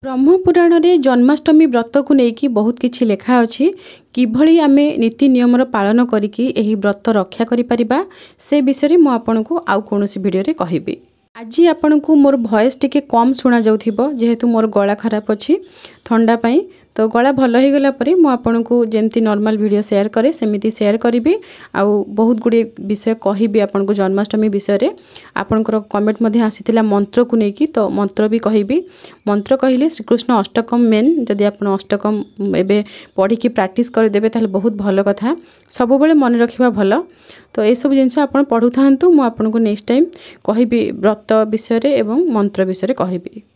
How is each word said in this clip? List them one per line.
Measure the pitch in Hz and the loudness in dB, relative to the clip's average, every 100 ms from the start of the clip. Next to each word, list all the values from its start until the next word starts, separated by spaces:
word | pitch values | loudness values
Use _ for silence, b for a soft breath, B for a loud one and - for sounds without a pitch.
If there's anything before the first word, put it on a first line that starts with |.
ବ୍ରହ୍ମପୁରାଣରେ | 269 254 277 370 370 339 339 339 339 359 | -6 0 4 4 4 4 4 4 4 2
ଜନ୍ମାଷ୍ଟମୀ | 269 247 247 294 - 311 320 | 2 2 2 2 4 4 4
ବ୍ରତକୁ | 240 233 277 277 | 2 0 -2 2
ନେଇକି | 285 240 233 285 | 2 2 0 -2
ବହୁତ | 220 214 240 | 0 -2 -2
କିଛି | 247 247 | -4 -2
ଲେଖା | 226 202 - 247 | -2 -2 0 2
ଅଛି। | 226 - 311 381 B B B | 0 0 -2 -2 B B B
କିଭଳି | - 247 233 311 330 | -4 -2 2 4 4
ଆମେ | 294 277 294 294 | 4 4 2 0
ନୀତି | 233 233 285 | -2 2 2
ନିୟମର | 254 240 247 | 4 4 2
ପାଳନ | 262 233 196 226 | 0 0 0 2
କରିକି | 247 220 208 214 254 - | 2 0 -2 -4 -4 -2
ଏହି | 214 | -2
ବ୍ରତ | 214 202 202 - | -2 -2 -2 -2
ରକ୍ଷା | 214 185 - | -2 -2 -6
କରିପାରିବା, | 233 240 240 233 220 269 381 B B B | -4 -2 -2 -2 0 -2 -4 B B B
ସେ | - 294 | -2 0
ବିଷୟରେ | 262 269 294 349 | 0 0 2 4
ମୁଁ | 294 | 4
ଆପଣଙ୍କୁ | 233 233 226 220 339 339 | 2 -2 -4 -2 -6 -2
ଆଉ | 202 | -4
କୌଣସି | 208 208 202 196 | -2 -4 -4 -4
ଭିଡ଼ିଓରେ | 190 185 202 | -4 -2 -4
କହିବି। | 311 175 170 - - _ _ _ - | -4 -4 -4 -6 -12 _ _ _ -20
ଆଜି | 226 233 339 | -10 0 2
ଆପଣଙ୍କୁ | 320 302 302 302 311 | 2 0 0 2 4
ମୋର | 277 277 226 | 4 2 0
ଭଏସ୍ | 214 233 269 | 0 0 0
ଟିକେ | 277 285 285 | -2 -2 0
କମ୍ | 233 233 262 | 0 0 0
ଶୁଣାଯାଉଥିବ, | 262 240 220 214 226 214 269 277 | 0 2 2 0 -2 -2 -4 -2
ଯେହେତୁ | 233 233 240 | -2 0 0
ମୋର | 226 220 214 | 0 0 0
ଗଳା | 202 208 | -2 -2
ଖରାପ | 226 214 208 214 | -4 -4 -4 -6
ଅଛି | - 359 B B B B - | -2 -4 B B B B -2
ଥଣ୍ଡା | 226 226 226 | 0 2 0
ପାଇଁ। | 233 277 427 B B - | 0 0 -2 B B -4
ତ | 220 | -2
ଗଳା | 226 254 | 0 0
ଭଲ | 269 254 240 | 2 2 2
ହେଇଗଲା | 269 285 277 269 | 2 2 0 -2
ପରେ | 262 | 0
ମୁଁ | 370 311 | 2 2
ଆପଣଙ୍କୁ | 247 240 233 226 240 226 | 2 -2 -2 0 0 0
ଯେମିତି | 214 220 233 | 0 -2 0
ନର୍ମାଲ | 220 208 214 220 | 0 0 -2 -2
ଭିଡ଼ିଓ | 214 202 208 | 0 -2 0
ସେୟାର | 202 208 | -2 -2
କରେ, | 226 247 | 0 -2
ସେମିତି | 330 220 208 220 | -2 -4 -2 -4
ସେୟାର | 220 214 214 | -2 -2 0
କରିବି। | 240 240 247 403 B B B - | -2 0 0 -2 B B B -4
ଆଉ | 202 208 - | -2 -2 -4
ବହୁତ | 202 226 233 | -2 0 0
ଗୁଡ଼ିଏ | 233 226 226 - 196 | 0 0 -2 -8 -8
ବିଷୟ | 208 - 220 196 | -6 -4 -4 -4
କହିବି | 202 226 214 | -2 -2 0
ଆପଣଙ୍କୁ | 202 202 196 208 | -2 -2 -2 -2
ଜନ୍ମାଷ୍ଟମୀ | 185 196 208 214 214 | 0 -2 -2 -2 -2
ବିଷୟରେ। | 202 196 202 262 - B B B - | -2 -2 -2 -2 -4 B B B -10
ଆପଣଙ୍କର | 196 220 220 220 208 | -4 -2 0 -4 -4
କମେଣ୍ଟ | 208 208 214 | -2 -2 0
ମଧ୍ୟ | 226 220 | -2 0
ଆସିଥିଲା | 220 - - 226 220 | -2 -4 -2 0 0
ମନ୍ତ୍ରକୁ | 202 202 240 240 233 | 0 0 0 0 0
ନେଇକି, | 208 202 311 | -2 -2 -4
ତ | 240 202 196 | -2 -2 -2
ମନ୍ତ୍ର | 202 - 214 | -4 -2 -2
ବି | 226 | -2
କହିବି। | 214 220 202 294 370 B B B - | 0 -2 0 -4 -4 B B B -4
ମନ୍ତ୍ର | 208 202 262 | -4 -2 0
କହିଲେ | 262 254 311 | 0 0 -2
ଶ୍ରୀକୃଷ୍ଣ | 320 - 240 - 233 | -4 -4 -2 0 -2
ଅଷ୍ଟକମ | 185 - 233 240 233 | 0 -4 -2 0 2
ମେନ୍, | 214 254 330 226 | 2 2 0 -2
ଯଦି | 202 | -2
ଆପଣ | 208 202 202 196 | -2 -2 -4 -4
ଅଷ୍ଟକମ | - 202 214 214 202 - 202 190 | -4 -4 -2 -4 -8 -8 -4 -2
ଏବେ | 190 208 208 B B - | 0 0 -2 B B -2
ପଢ଼ିକି | 190 233 240 | -2 0 -2
ପ୍ରାକ୍ଟିସ୍ | 233 190 190 240 | -2 -4 -4 -4
କରିଦେବେ, | - 220 202 220 | 0 0 0 -2
ତାହେଲେ | 226 226 190 | -2 -2 -2
ବହୁତ | 220 | -4
ଭଲ | 208 202 196 | -4 -2 -2
କଥା। | 202 202 226 339 b b b | -2 -2 -4 -6 b b b
ସବୁବେଳେ | - 240 269 302 | -4 0 2 4
ମନେ | 311 254 240 | 4 2 2
ରଖିବା | 240 240 247 | 0 2 0
ଭଲ। | 202 196 240 359 B B B B | 2 0 0 -4 B B B B
ତ | - 214 | -2 0
ଏସବୁ | 247 277 269 | 0 2 2
ଜିନିଷ | 262 247 | 2 0
ଆପଣ | 285 269 277 | -2 0 0
ପଢ଼ୁଥାନ୍ତୁ, | 233 240 240 277 269 359 320 | 0 0 2 2 4 4 4
ମୁଁ | |
ଆପଣଙ୍କୁ | 247 226 220 226 | 2 -2 -2 0
ନେକ୍ସଟ | 220 208 - | -2 -4 -2
ଟାଇମ୍ | 247 339 B B B | 0 0 B B B
କହିବି | - 220 240 233 214 - | -4 0 0 0 -2 -2
ବ୍ରତ | 190 208 - 220 214 | -2 -2 -2 0 0
ବିଷୟରେ | 214 - 226 269 269 | -4 -2 -2 0 0
ଏବଂ | 214 247 349 | -2 -2 0
ମନ୍ତ୍ର | 220 202 202 | 0 -2 -2
ବିଷୟରେ | 190 185 190 | -4 -4 -6
କହିବି। | 262 - 180 180 220 _ | -4 -4 -6 -10 -20 _